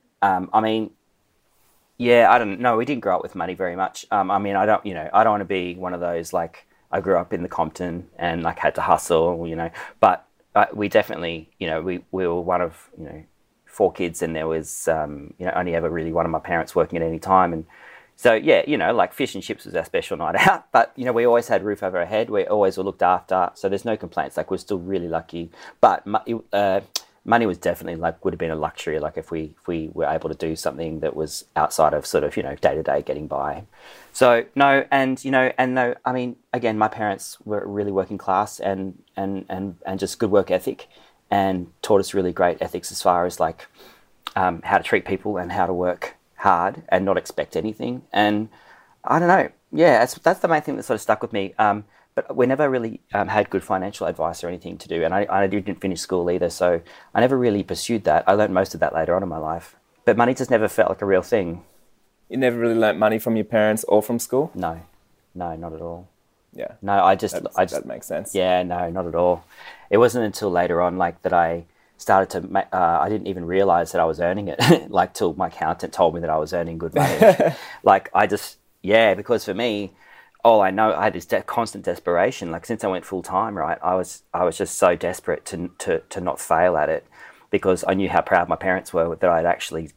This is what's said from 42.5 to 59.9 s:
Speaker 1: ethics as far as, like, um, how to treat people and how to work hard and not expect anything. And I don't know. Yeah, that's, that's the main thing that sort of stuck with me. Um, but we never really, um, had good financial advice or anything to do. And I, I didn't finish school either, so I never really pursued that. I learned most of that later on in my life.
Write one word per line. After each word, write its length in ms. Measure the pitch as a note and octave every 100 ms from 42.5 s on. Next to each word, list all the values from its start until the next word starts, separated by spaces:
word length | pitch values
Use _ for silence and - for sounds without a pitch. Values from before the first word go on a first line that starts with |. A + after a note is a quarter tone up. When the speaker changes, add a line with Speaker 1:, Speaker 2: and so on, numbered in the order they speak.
| E2
Speaker 1:
ethics 300 | F2+ F2+ -
as 100 | -
far 240 | F#2+ F2 F2
as, 140 | -
like, 260 | E2 - - _ - _ _ _ - G2
um, 260 | F#2 E2+
how 140 | - F#2+
to 60 |
treat 220 | - G#2 -
people 320 | F#2+ G#2+ F#2+
and 140 | F2
how 140 | G2+ F2+
to 80 |
work 420 | F2+ F2+ F2 - - _ _
hard 480 | G2+ F2 F#2+ - -
and 160 | F#2 G2
not 120 | F#2
expect 380 | - - C#2+ E2
anything. 480 | G#2+ G#2+ A#2+ B2+ _
And 380 | G2+ G#2 G#2 A2 _ _ - _ _
I 140 | - D3+
don't 100 | F3
know. 220 | F#3 - _ _
Yeah, 280 | C#3+ E3 A#2
that's, 160 | B2 -
that's 260 | E3 F3+
the 60 | F3
main 140 | D#3
thing 140 | D3+ A#2+
that 80 |
sort 120 | A2 A2
of 60 |
stuck 200 | - G#2+
with 120 | A2+
me. 200 | G#2 F#2+ -
Um, 280 | G#2+ G#2 G#2+ _ _ -
but 200 | - B2
we 100 | B2+
never 240 | C3+ D3
really, 300 | B2+ A2+ - _ G2+
um, 120 | F#2
had 220 | G#2+ G2
good 140 | F#2+
financial 420 | - F#2+ F#2+ - E2+
advice 380 | E2+ E2 E2+
or 40 | F2
anything 300 | F2+ F2 E2+
to 100 | -
do. 160 | E2+
And 100 | E2 F#2+
I, 100 | G#2
I 200 | F#2+ G2
didn't 340 | G2+ F#2+ F2
finish 200 | G2 F2
school 280 | - F#2 F2
either, 220 | F2+ F2
so 300 | - F2+ E2+ - - - G2+
I 40 |
never 160 | B2+ C3+
really 280 | B2 G2+
pursued 400 | - F2+ - A2+
that. 200 | E2+ E2 -
I 60 |
learned 200 | G#2 G#2+
most 220 | F#2 F#2+ E2
of 40 |
that 120 | D#2+
later 220 | D#2+ D#2+ F2+
on 80 |
in 60 | F#2
my 100 | D#2
life. 360 | D#2 E2+ - _ _